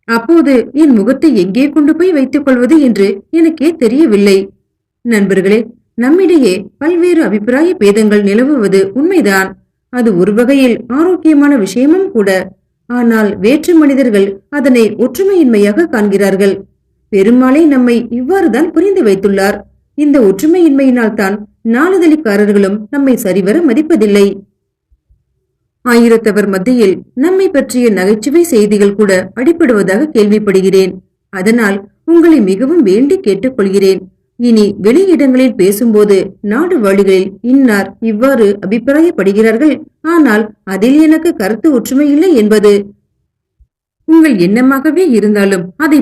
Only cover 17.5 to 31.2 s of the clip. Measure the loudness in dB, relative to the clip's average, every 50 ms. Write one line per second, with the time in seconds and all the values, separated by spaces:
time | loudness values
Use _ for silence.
17.5 | 2 2 2 2 2 2 2 2 0 -2 -2 -4 -8 -8 -4 -2 -2 0 0 0
18.5 | 0 0 -2 -2 -2 -2 0 0 0 0 0 0 0 0 0 -2 -2 0 -2 -2
19.5 | -4 -6 -10 -18 _ _ _ _ _ -4 -2 0 2 2 2 2 0 0 0 0
20.5 | 2 2 2 2 2 2 2 0 0 0 -2 -2 -2 -4 -4 -4 -4 -6 -10 -16
21.5 | _ _ -4 -2 -2 0 0 0 0 0 2 2 2 0 -2 -4 -2 0 0 0
22.5 | 2 0 0 0 -2 -6 -8 -8 -4 -2 0 0 0 0 -2 -2 -2 -2 0 0
23.5 | 0 0 0 0 0 0 0 0 0 0 0 2 2 2 2 2 0 -4 -12 _
24.5 | _ _ _ _ _ _ _ _ _ _ _ _ _ _ _ _ _ _ _ _
25.5 | _ _ _ _ _ _ -4 0 2 2 4 4 2 2 0 0 -2 -2 -2 -2
26.5 | -4 -4 -2 -2 0 2 2 0 0 -2 -8 -12 _ -4 -2 -2 0 0 0 0
27.5 | 0 -2 -2 -2 -2 -2 0 0 0 0 0 -2 -2 -2 -2 -2 0 0 0 2
28.5 | 2 0 2 2 2 2 2 0 0 0 0 0 0 -2 -2 -6 -8 -4 -2 -2
29.5 | 0 0 0 0 0 0 0 -2 -2 -2 -2 -2 0 0 0 2 0 0 0 0
30.5 | -2 0 0 2 2 2 0 0 -4 -10 -16 _ _ _